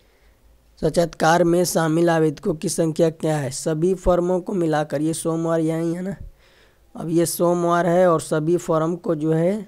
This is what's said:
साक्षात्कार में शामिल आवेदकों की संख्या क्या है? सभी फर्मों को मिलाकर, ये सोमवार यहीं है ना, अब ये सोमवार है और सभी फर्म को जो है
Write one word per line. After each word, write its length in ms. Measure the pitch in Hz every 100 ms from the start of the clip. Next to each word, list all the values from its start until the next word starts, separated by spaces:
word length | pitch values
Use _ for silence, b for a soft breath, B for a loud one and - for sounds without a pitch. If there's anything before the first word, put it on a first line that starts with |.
| b b b b b _ _ _
साक्षात्कार 600 | 160 170 165 - 160 170
में 200 | 170 175
शामिल 460 | 175 180 165 160 170
आवेदकों 440 | 165 160 175 208
की 140 | 160 185
संख्या 400 | - 165 151 165
क्या 260 | 160 160 151
है? 140 | 135
सभी 420 | 139 165 156 175
फर्मों 440 | 185 185 175 175 185
को 120 | 180
मिलाकर, 500 | 196 165 151 151 139
ये 120 | 160
सोमवार 460 | 160 165 165 165 165
यहीं 340 | 160 160 165
है 80 | 175
ना, 120 | 185 - - b b b b b _
अब 140 | - 156
ये 160 | 160 165
सोमवार 600 | - 175 175 170 175 175
है 200 | 175 180
और 100 | 160
सभी 360 | - 160 156 175
फर्म 380 | - 160 160 175
को 180 | -
जो 180 | 156 156
है 340 | 160 175 214